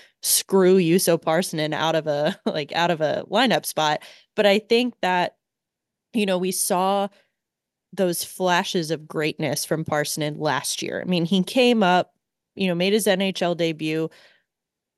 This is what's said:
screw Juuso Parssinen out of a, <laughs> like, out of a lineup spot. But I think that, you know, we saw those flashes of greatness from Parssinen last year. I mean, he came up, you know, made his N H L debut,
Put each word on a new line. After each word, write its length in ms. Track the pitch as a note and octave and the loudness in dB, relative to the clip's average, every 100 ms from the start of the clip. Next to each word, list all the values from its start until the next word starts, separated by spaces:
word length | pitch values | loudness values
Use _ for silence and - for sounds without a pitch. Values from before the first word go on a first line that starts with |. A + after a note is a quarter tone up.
| - _ | -20 _
screw 560 | - - - F#3+ F#3 F#3+ | -2 -2 2 4 6 6
Juuso 400 | E3 F3+ F3+ E3 | 4 4 2 0
Parssinen 560 | E3 D#3+ G3 D#3+ D3+ | 2 0 0 -4 -4
out 220 | D3+ D#3+ D#3+ | -2 0 0
of 100 | D3+ | -2
a, 300 | C#3+ D3+ G3 | -2 -2 -2
<laughs> 40 | A3+ | -6
like, 280 | E3+ C#3+ | -6 -4
out 180 | - E3+ | -2 0
of 100 | D#3 | 0
a 220 | D3 - - | -2 -2 -2
lineup 340 | G3+ B3+ D#3 - | 0 2 0 -2
spot. 360 | - D3+ D3+ - - _ - | -2 -2 -2 -6 -20 _ 0
But 100 | G3+ | 2
I 140 | G3+ | 2
think 340 | G#3 A#3 B3 - | 2 0 0 -4
that, 360 | F#3 F3+ F3 - _ _ _ _ _ _ _ | -2 0 -2 -6 _ _ _ _ _ _ _
you 120 | - G3 | -2 0
know, 120 | F3+ | 0
we 140 | F#3 | -2
saw 560 | - - F3+ F#3+ G3+ G3 - _ _ _ _ _ _ _ | -2 -2 0 2 0 -2 -8 _ _ _ _ _ _ _
those 300 | F#3 F3+ E3+ | -2 -2 -2
flashes 680 | - - F#3 F3 F#3+ F#3 D#3 | -6 -4 0 2 0 -4 -4
of 160 | D3+ D#3 | -6 -6
greatness 580 | D#3+ D#3 - D#3 D3 - | -4 -4 -2 -4 -4 -4
from 200 | D#3 D#3 | -4 -2
Parssinen 520 | D3+ D3+ - D3+ D3+ | -2 -2 -4 -6 -4
last 440 | D3+ C3+ - - | -2 -2 -4 -6
year. 200 | - - | -8 -6
I 80 | F3+ | -2
mean, 160 | F3+ E3+ | 0 2
he 180 | G3 | 2
came 380 | F3+ C4 B3 A3+ | 2 2 4 4
up, 300 | F3+ F3+ - _ _ _ _ - | 4 2 0 _ _ _ _ -4
you 120 | F#3 | -2
know, 80 | E3+ | 0
made 180 | F#3+ | 0
his 140 | G#3+ G#3+ | 2 2
N 140 | F#3 | 0
H 200 | F#3+ F3+ | 0 -2
L 140 | F3 E3+ | -2 0
debut, 540 | E3 D#3 D#3 D#3+ D#3+ - - _ _ _ _ _ _ | -2 -2 -4 -4 -4 -8 -20 _ _ _ _ _ _